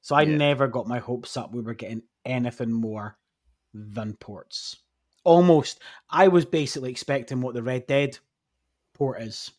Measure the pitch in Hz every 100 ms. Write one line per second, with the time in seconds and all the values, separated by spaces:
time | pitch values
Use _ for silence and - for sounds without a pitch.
0 | - 143 151 151 147 135 135 120 110 120
1 | 113 123 117 127 113 120 113 113 107 113
2 | _ _ 123 127 123 - 117 113 110 107
3 | 107 _ _ _ _ _ _ 107 107 104
4 | 107 104 - 101 - - - - _ _
5 | _ _ 180 170 180 160 - - - -
6 | _ 165 190 180 156 165 143 143 127 127
7 | - 139 117 131 127 120 117 127 - 139
8 | 139 131 _ _ _ _ _ _ _ _
9 | 139 101 113 - -